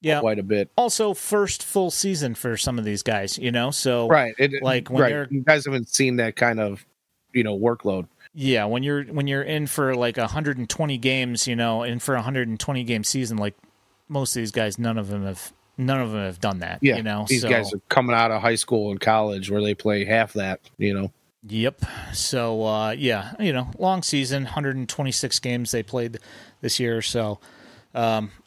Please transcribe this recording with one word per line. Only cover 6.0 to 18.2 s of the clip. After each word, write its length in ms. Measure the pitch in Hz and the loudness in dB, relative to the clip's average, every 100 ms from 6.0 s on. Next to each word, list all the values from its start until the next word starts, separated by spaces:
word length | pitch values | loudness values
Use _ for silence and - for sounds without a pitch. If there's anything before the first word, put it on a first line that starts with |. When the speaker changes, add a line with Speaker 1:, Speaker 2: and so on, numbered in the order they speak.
| 131 123 | 2 4
Speaker 2:
that 200 | 113 - | 0 2
kind 240 | 120 110 | 2 2
of, 260 | 104 95 - _ _ _ _ | -2 -4 -14 _ _ _ _
you 100 | 123 | 0
know, 160 | 110 101 | 0 2
workload. 480 | 117 117 104 95 87 _ - | 0 2 -2 -2 -6 _ -18
Speaker 1:
Yeah, 320 | 156 135 117 104 | -4 0 2 2
when 160 | 120 | -2
you're, 220 | 143 143 | -2 -4
when 220 | 139 147 139 | -4 -2 -2
you're 160 | 139 | -2
in 240 | 143 151 147 | -2 -4 -2
for, 280 | - 135 | 0 0
like, 220 | 123 120 117 | 2 0 0
a 120 | 110 | -2
hundred 300 | 156 147 127 | -2 -2 -2
and 100 | 113 | -4
twenty 280 | - 151 127 | -2 -2 0
games, 520 | 131 131 123 120 131 | 0 0 0 -2 -2
you 80 | 117 | 0
know, 260 | 117 113 | 0 0
in 160 | 120 123 | -2 -4
for 160 | - | -2
a 80 | 127 | -2
hundred 240 | 117 135 117 | 0 -2 -2
and 140 | 110 | -4
twenty 240 | - 131 | -4 -4
game 180 | 120 113 | -2 -2
season, 340 | 104 135 120 110 | 0 -2 -2 -2
like, 200 | 104 - _ _ _ _ - | -4 -6 _ _ _ _ -6
most 280 | 143 127 123 | -4 -2 -2
of 40 | |
these 120 | 110 | -2
guys, 260 | 120 107 98 | 0 0 0
none 180 | 117 113 | -2 -2
of 120 | 98 | -2
them 160 | 101 | -4
have, 280 | 98 90 - _ _ - | -4 -6 -12 _ _ -4
none 240 | 131 135 | 0 0
of 120 | 117 | 0
them 80 | 107 | -2
have 200 | 95 90 | -4 -2
done 200 | 104 92 | -2 -2
that, 180 | 85 90 | -6 2
Speaker 2:
Yeah, 160 | 139 110 | 2 2
Speaker 1:
you 60 | |
know? 240 | 110 104 107 | 0 -2 0
Speaker 2:
these 140 | 127 | 0
Speaker 1:
So 60 | 120 | 4
Speaker 2:
guys 240 | 117 101 | 2 2
are 60 | 101 - | -8 2
coming 260 | 135 123 | 2 4
out 160 | 117 | 4